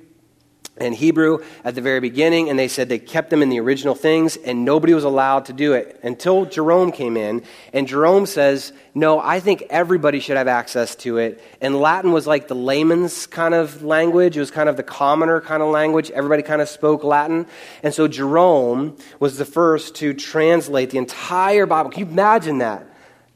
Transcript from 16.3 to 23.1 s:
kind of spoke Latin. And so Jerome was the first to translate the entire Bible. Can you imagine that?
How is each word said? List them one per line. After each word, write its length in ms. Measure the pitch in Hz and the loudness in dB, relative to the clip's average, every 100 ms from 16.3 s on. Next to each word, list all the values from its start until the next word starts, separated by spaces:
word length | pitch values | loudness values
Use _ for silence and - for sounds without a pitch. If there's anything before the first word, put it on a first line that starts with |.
| 151 | 0
kind 200 | 147 151 | 0 -2
of 80 | 147 | -4
spoke 340 | - 151 151 | -2 0 0
Latin. 440 | 147 147 151 165 170 - - - | 0 0 0 -4 -6 -14 -20 -8
And 100 | 151 | -4
so 140 | 143 156 | 0 -2
Jerome 880 | 127 139 160 180 147 123 123 151 143 - - | -2 0 4 4 4 2 -2 -6 -10 -20 -4
was 180 | 143 131 | -4 -4
the 80 | 139 | -6
first 500 | 165 170 156 - - | 0 2 0 -4 -8
to 180 | 151 | -6
translate 760 | 139 - 160 156 170 143 139 131 | -6 -6 0 2 2 0 -4 -2
the 80 | 131 | -4
entire 680 | 123 - - 180 190 208 185 | -6 -10 -6 -2 2 2 2
Bible. 260 | 160 135 | 0 -2
Can 140 | 185 185 | -6 -4
you 40 | |
imagine 480 | 175 208 220 160 135 | 2 4 2 0 -2
that? 280 | 113 98 - - - | -2 -6 -12 -20 -20